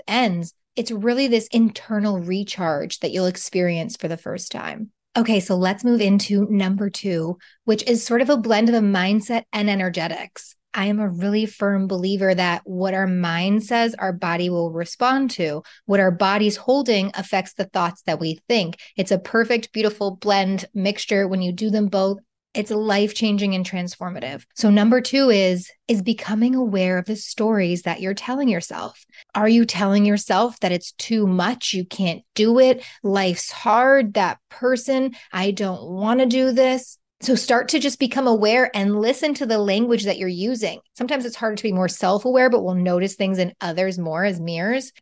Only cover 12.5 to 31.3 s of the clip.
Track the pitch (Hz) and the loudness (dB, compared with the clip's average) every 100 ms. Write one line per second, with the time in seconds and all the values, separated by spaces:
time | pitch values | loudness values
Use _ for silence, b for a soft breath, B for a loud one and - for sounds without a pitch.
12.5 | 170 - 180 190 190 190 180 170 165 190 | -2 -6 -4 -2 0 0 0 -2 -2 0
13.5 | 208 208 233 233 226 190 180 180 170 180 | 0 0 0 0 -2 -4 -4 -4 -2 -2
14.5 | 175 170 165 170 - 247 269 262 - 160 | -2 -2 -4 -8 -2 0 2 -2 -2 -4
15.5 | 151 B B - 202 185 170 190 208 208 | -4 B B -2 2 2 2 2 2 0
16.5 | 202 - 269 240 208 196 - 190 190 185 | 0 2 2 4 0 0 -6 -4 -4 -4
17.5 | - 190 190 175 175 - 156 165 160 - | -6 -4 -2 -2 -4 -4 -4 -4 -6 -2
18.5 | 233 170 - B - 185 185 - 226 226 | 0 -2 -8 B -4 0 -2 0 0 2
19.5 | 240 233 220 214 208 202 190 208 196 190 | 0 -2 -2 -2 0 -6 -4 0 2 2
20.5 | 190 - 208 190 202 - 202 196 190 180 | -2 -4 -4 -4 -4 -2 0 0 -2 -4
21.5 | 175 220 214 202 190 190 202 _ _ _ | -2 -2 0 0 0 0 -2 _ _ _
22.5 | - 208 214 220 202 208 - 220 208 202 | -8 -4 -2 0 2 0 0 0 0 0
23.5 | 185 180 185 180 - 180 175 127 143 _ | -2 -4 -6 -8 -8 -10 -10 -10 -12 _
24.5 | - 220 208 214 247 247 269 269 208 185 | 0 4 6 6 4 2 2 6 6 4
25.5 | 180 - - - 226 185 214 - 214 240 | 0 -4 -12 -2 -2 0 -2 -2 0 2
26.5 | 262 240 196 185 185 180 214 - - 220 | 2 0 0 0 0 -2 -6 -8 -2 0
27.5 | 214 180 175 175 165 185 202 - 269 269 | 2 0 0 -2 -4 -4 -6 -6 -2 0
28.5 | 175 - 82 - - _ B B 202 214 | 0 -4 -10 -12 -14 _ B B 0 4
29.5 | 233 226 175 196 202 208 208 - 190 240 | 6 4 2 2 4 4 2 2 2 2
30.5 | 226 190 175 - - - 226 202 | 0 -2 -2 -6 -12 -4 0 2